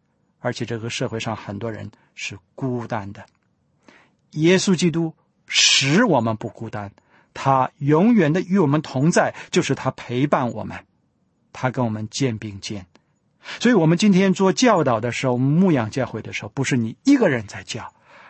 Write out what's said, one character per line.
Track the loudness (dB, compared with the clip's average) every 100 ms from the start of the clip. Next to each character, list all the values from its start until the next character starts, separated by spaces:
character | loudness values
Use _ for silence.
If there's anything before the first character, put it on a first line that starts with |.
| _ _ _ _
而 | -8
且 | -6 -6
这 | -8
个 | -8
社 | -6 -6
会 | -6
上 | -6 -8
很 | -10 -10
多 | -10
人 | -10 -14 -18 _
是 | -14 -14 -14 _
孤 | -10 -6 -6 -6
单 | -8 -8
的。 | -14 -20 _ _ _ _ _ _ _ _ _ _
耶 | 0 4 4
稣 | 4 2
基 | 2
督 | 0 -4 -8 _ _ -6
使 | 2 4 4 2 2
我 | 4 2
们 | 0 -4
不 | -8
孤 | -12 -12
单， | -12 -12 -16 _ _ _
他 | -4 2 2 2 -2
永 | 2 4 6
远 | 4 4
的 | 2
与 | 0 2
我 | 2
们 | 2
同 | -2 0 2
在， | 2 0 -2 -4
就 | -2
是 | 0
他 | -2 -4
陪 | -6 -6 -2 0
伴 | 0 -2
我 | -6
们， | -10 -12 -18 _ _ _ _ _ _
他 | -6 -4
跟 | -2
我 | -2
们 | -4 -8
肩 | -4 -4 -4
并 | -10 -12
肩。 | -12 -12 -14 _ _ _ _ _ -18 -2
所 | 4
以 | 6
我 | 6
们 | 4
今 | 4
天 | 4 4
做 | 4 2
教 | 4 4 4
导 | 2 0
的 | -2
时 | -4 -2
候， | 0
牧 | 2 2 2
养 | 2 -2
教 | -4 -6
会 | -8
的 | -10
时 | -12
候， | -10
不 | -6
是 | -2 -2
你 | -2 -2
一 | 2 4
个 | 4
人 | 0 -4
在 | -14
教， | -12 -12 -12 -18 _ -20 -18